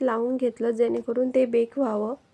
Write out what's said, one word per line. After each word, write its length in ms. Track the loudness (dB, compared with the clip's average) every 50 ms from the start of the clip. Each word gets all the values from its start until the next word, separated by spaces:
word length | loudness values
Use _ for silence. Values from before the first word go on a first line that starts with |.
लावून 360 | -2 -2 0 0 -2 -2 -2 -2
घेतलं, 340 | -2 -2 -2 -2 -2 -2
जेणेकरून 580 | 0 2 0 0 0 -2 -4 -4 -2 -2 -2 2
ते 160 | 2 2 2
बेक 340 | 4 2 0 0 0 -2 -2
व्हावं. 360 | -2 0 0 -2 -4 -4 -6 -10 _ _